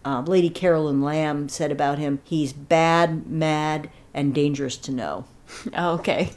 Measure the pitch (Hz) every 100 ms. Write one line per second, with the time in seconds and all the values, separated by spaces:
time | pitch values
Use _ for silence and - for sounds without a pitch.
0 | 135 127 151 185 170 165 185 160 151 139
1 | 143 156 156 147 143 - 147 143 143 143
2 | 147 139 - 160 139 143 - 160 165 165
3 | 170 160 - 160 156 151 156 156 151 -
4 | - 143 143 143 147 139 135 - - 127
5 | 82 90 131 - - - - - 175 170
6 | - 151 175